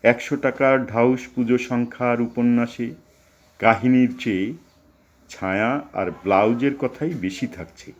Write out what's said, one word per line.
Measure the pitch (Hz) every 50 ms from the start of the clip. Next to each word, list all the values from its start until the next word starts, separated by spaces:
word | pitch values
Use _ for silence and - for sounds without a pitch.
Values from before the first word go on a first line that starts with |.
| -
একশো | 113 120 120 - - 147 143
টাকার | - 135 127 - 139 135 135 131 123
ঢাউস | 107 101 113 117 127 131 127 - - -
পুজো | - 120 117 123 123
সংখ্যার | 123 - 127 120 120 117 - - 127 123 120 117
উপন্যাসে | 120 117 - 123 120 120 120 120 117 117 - - 120 117 156 - _ _ _ _ _ _ _ _ _ _ _ _
কাহিনীর | 98 113 113 95 - 127 127 127 127 120 123 -
চেয়ে | - 120 104 92 95 110 156 165 _ _ _ _ _ _ _ _ _ _ _ _ _ _
ছায়া | - - - 95 95 101 110 113 135 147 143 - -
আর | 98 98 90
ব্লাউজের | 85 - - 95 98 95 104 113 117 120 131 139 143 139
কথাই | 135 127 - - 151 165
বেশি | 175 127 92 95 - - - 120
থাকছে। | - - 82 - - - - - - _